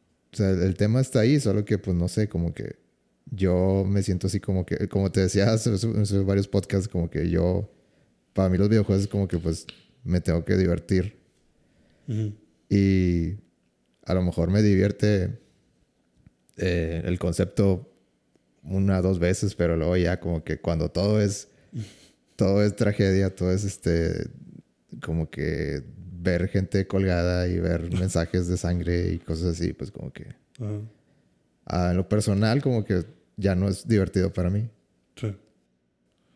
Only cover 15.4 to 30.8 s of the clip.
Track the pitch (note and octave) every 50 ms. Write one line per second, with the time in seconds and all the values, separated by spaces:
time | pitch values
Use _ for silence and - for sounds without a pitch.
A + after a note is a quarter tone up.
15.4 | _ _ _ _ _ _ _ _ _ _ _ _ _ _ _ _ _ - _ _
16.4 | _ _ _ - G2 F#2 F2 E2+ E2 E2 E2 E2 - - F2+ F2+ - F2 E2+ -
17.4 | F#2 - - - G2+ G2 F#2 F2 - - _ _ _ _ _ _ _ _ _ _
18.4 | _ _ _ _ - - F#2+ G2 G2 G2 F#2+ F#2 F2 F#2+ F#2+ E2+ E2+ F2+ G2 -
19.4 | G#2+ G2+ - - F2 E2 E2 E2 D#2 F2 F2+ F2+ F2 E2+ F2+ - - E2+ E2+ D#2+
20.4 | - - D#2 - - - E2+ D#2+ D#2 D#2+ - E2+ G2 G#2 G#2+ G#2+ G2+ G2 G#2 -
21.4 | - _ _ _ _ _ - B2 G#2 - - - - - _ _ _ _ _ -
22.4 | G2+ F#2+ G2 G2+ G#2 G#2 G#2 - A2+ G2+ G2+ - G2+ F#2+ F#2+ G2 G2 F#2 - -
23.4 | F2+ F#2 F#2 F#2+ G#2 F#2+ - - - F2 E2+ E2 E2 E2+ E2 - - - - -
24.4 | - - - - - _ _ _ _ - - - - - D#2+ E2 D#2+ - - -
25.4 | C#2+ D#2+ D#2+ - D#2 C#2+ C#2+ C#2+ C2+ - - - F2 F2+ F2+ F2 F2 F#2 F2 F2
26.4 | F2+ G2 - G2 F#2+ - - G2 F#2+ - - F#2+ F#2+ F#2 F2 F2 E2+ F2+ F2+ F2+
27.4 | F2+ F2+ F2+ F2 E2+ F2 E2+ E2 E2 F2 F2 F2+ F#2 F#2+ - F2 E2+ - - F2+
28.4 | F2 F2 F#2 F2 - E2+ F2 F2 E2+ F2 F2 F2 F2+ F2 E2+ E2+ - - E2 D#2+
29.4 | F2 F2+ E2 E2+ F2 - - - - - - - - C2+ - - - - - _
30.4 | _ _ _ - A#2+ G#2 G#2 G#2